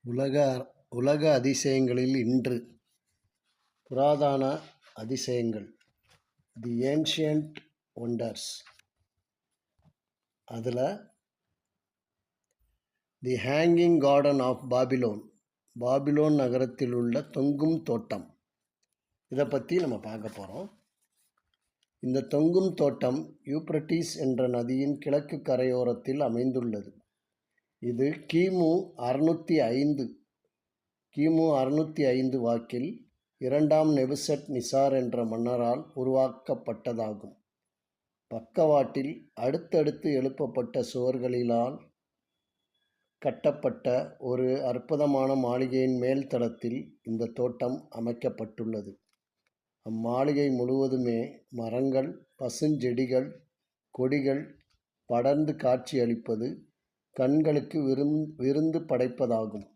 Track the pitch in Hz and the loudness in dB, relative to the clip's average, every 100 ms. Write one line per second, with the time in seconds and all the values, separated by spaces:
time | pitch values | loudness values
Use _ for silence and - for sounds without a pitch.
0 | 120 123 139 143 139 127 123 _ _ 120 | -6 -2 0 2 2 0 -6 _ _ -2
1 | 131 151 156 135 131 131 143 135 131 123 | 0 4 4 4 2 0 2 2 2 0
2 | 127 135 117 131 127 120 - _ _ _ | 0 0 2 2 0 -4 -8 _ _ _
3 | _ _ _ _ _ _ _ _ _ 127 | _ _ _ _ _ _ _ _ _ 2
4 | 143 147 143 135 135 156 - _ - - | 4 4 4 2 0 -2 -8 _ -20 -16
5 | 113 127 - 123 117 107 101 _ _ _ | -8 -6 -2 -2 -2 -4 -10 _ _ _
6 | _ _ _ _ _ 117 117 120 131 151 | _ _ _ _ _ -12 -6 -2 0 0
7 | 156 - 156 151 151 - _ _ _ - | 0 0 0 0 -4 -14 _ _ _ -10
8 | 117 120 117 104 - - - _ _ _ | -6 -4 -6 -8 -12 -14 -20 _ _ _
9 | _ _ _ _ _ _ _ _ _ _ | _ _ _ _ _ _ _ _ _ _
10 | _ _ _ _ - 113 120 120 139 208 | _ _ _ _ -12 -6 -4 -2 -2 -4
11 | - _ _ _ _ _ _ _ _ _ | -14 _ _ _ _ _ _ _ _ _
12 | _ _ _ _ _ _ _ _ _ _ | _ _ _ _ _ _ _ _ _ _
13 | _ _ 127 123 120 147 170 170 175 165 | _ _ -4 -4 0 2 4 6 6 6
14 | 139 143 143 143 127 123 131 123 127 131 | 6 6 4 2 2 -2 0 0 2 2
15 | 120 104 - _ _ _ _ 120 120 135 | 0 -2 -12 _ _ _ _ -6 0 2
16 | 143 147 151 147 127 123 131 - 127 120 | 2 4 4 4 2 2 -2 -2 -2 0
17 | 120 117 - 147 139 143 156 160 - 117 | 0 -2 -4 0 0 2 2 0 -2 -4
18 | - 101 - _ _ _ _ _ _ _ | -4 -10 -10 _ _ _ _ _ _ _
19 | _ _ _ 131 139 139 - 175 156 107 | _ _ _ -2 0 0 0 0 0 -4
20 | 110 110 107 104 95 120 202 _ _ _ | -8 -10 -10 -12 -12 -12 -14 _ _ _
21 | _ _ _ _ _ _ _ _ _ _ | _ _ _ _ _ _ _ _ _ _
22 | 127 135 135 147 160 180 190 180 143 117 | -2 -2 0 2 4 4 2 2 0 2
23 | 127 135 - - 143 147 156 156 151 165 | -2 -2 -6 -14 -6 -6 -2 -4 -2 -2
24 | 160 - 131 123 127 120 120 131 139 139 | -2 -4 -2 0 0 0 -2 -2 -2 -2
25 | 151 143 147 147 - 127 127 127 120 120 | -2 -2 -2 -8 -2 0 2 2 0 -2
26 | - 139 135 117 131 127 120 104 95 - | -4 -2 -2 0 0 -2 -4 -6 -10 -20
27 | _ _ _ _ _ _ _ _ 123 120 | _ _ _ _ _ _ _ _ -6 0
28 | 139 147 - 165 185 185 160 175 - - | -2 -2 -2 2 2 4 4 2 -2 -6
29 | 120 135 160 160 - 160 113 131 147 139 | -4 2 2 2 0 2 2 2 2 0
30 | 123 - _ _ _ _ _ _ _ _ | -4 -10 _ _ _ _ _ _ _ _
31 | _ - 156 160 160 139 131 151 156 156 | _ 0 4 4 4 4 2 2 0 2
32 | 139 127 131 131 117 117 117 123 147 233 | 2 4 2 0 0 0 -2 -6 -6 -8
33 | - _ _ _ 127 143 151 156 156 147 | -18 _ _ _ -2 2 4 6 4 4
34 | 131 139 - 143 - 127 123 135 139 135 | 2 -2 -2 -4 -2 -6 0 2 4 2
35 | 123 117 113 113 120 123 117 131 156 - | 0 -2 -2 -2 0 0 0 -2 -4 -4
36 | 131 131 131 120 - 123 - 113 123 113 | 0 2 2 -2 -6 -6 -4 -8 -6 -4
37 | 110 104 - - _ _ _ _ _ _ | -6 -8 -14 -20 _ _ _ _ _ _
38 | _ _ _ 113 - - 156 147 127 143 | _ _ _ -12 -4 2 6 6 4 -2
39 | 135 - - - 123 160 - 170 151 147 | -6 -8 -16 -4 -2 -2 0 2 2 0
40 | 156 135 131 131 135 127 120 139 113 131 | 0 0 0 -2 -4 -2 -2 -4 -4 -2
41 | 127 127 123 123 120 117 120 151 - _ | -2 0 -2 -2 0 2 0 -4 -18 _
42 | _ _ _ _ _ _ _ _ _ _ | _ _ _ _ _ _ _ _ _ _
43 | _ _ 139 120 151 147 131 113 131 127 | _ _ -6 0 -2 0 -4 -2 -2 0
44 | 151 - 131 127 127 135 131 120 - 151 | -2 -10 -4 -2 0 0 -2 -4 -4 0
45 | 147 135 135 135 123 123 131 127 131 127 | 2 2 2 0 0 0 0 0 0 0
46 | 123 135 135 123 120 117 117 127 147 _ | 0 0 -2 -2 -2 -4 -6 -6 -10 _
47 | 117 113 117 117 123 120 123 131 - 113 | -8 -4 -4 -2 -4 -2 -4 -4 -10 -8
48 | 117 120 127 - 113 - 110 110 98 - | -6 -4 -6 -6 -12 -8 -6 -6 -8 -18
49 | _ _ _ _ _ _ _ _ 110 113 | _ _ _ _ _ _ _ _ -10 -4
50 | 117 123 143 143 143 127 123 135 135 127 | -2 0 2 2 2 0 0 0 0 0
51 | 120 113 135 - _ 120 113 120 135 131 | 0 -2 -4 -10 _ -8 -4 -2 0 0
52 | 135 - _ _ 123 - 156 147 123 120 | -2 -10 _ _ -10 -2 0 0 0 0
53 | 127 127 131 - _ _ _ _ _ - | 0 0 0 -12 _ _ _ _ _ -4
54 | 127 147 135 139 - - _ _ _ _ | 0 2 0 -2 -6 -20 _ _ _ _
55 | _ 120 131 147 151 151 127 127 - 135 | _ 0 2 2 0 0 0 0 0 0
56 | 120 117 - 110 123 175 _ _ _ _ | 0 0 -4 -4 -4 -8 _ _ _ _
57 | _ - 131 151 156 147 113 156 135 131 | _ -2 2 4 4 0 0 -2 0 0
58 | 147 151 156 - 127 143 160 160 165 127 | 2 0 -2 -2 0 2 0 -2 -2 0
59 | 127 123 123 113 110 104 98 | 0 0 0 0 -2 -8 -16